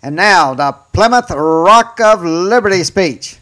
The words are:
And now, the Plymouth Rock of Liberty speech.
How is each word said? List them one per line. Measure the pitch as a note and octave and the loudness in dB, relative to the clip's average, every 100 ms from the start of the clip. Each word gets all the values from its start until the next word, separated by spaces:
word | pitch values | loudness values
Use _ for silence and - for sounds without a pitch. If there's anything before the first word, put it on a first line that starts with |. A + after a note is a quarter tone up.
And | - | -10
now, | D3+ G3+ F#3+ D3 | -2 2 2 2
the | C3 C#3 C3+ _ | -2 -4 -4 _
Plymouth | - A3 B3 A#3+ | 0 2 2 -2
Rock | D3 D#3 D#3+ E3+ A3+ A#3 - | -4 -2 0 4 4 2 -2
of | A3 G#3+ | 0 2
Liberty | E3+ E3 F#3 A#3+ G3+ F#3+ | 0 -4 -2 -2 -2 -4
speech. | D#3 - F3+ A2+ - - | -4 -4 -4 -6 -16 -20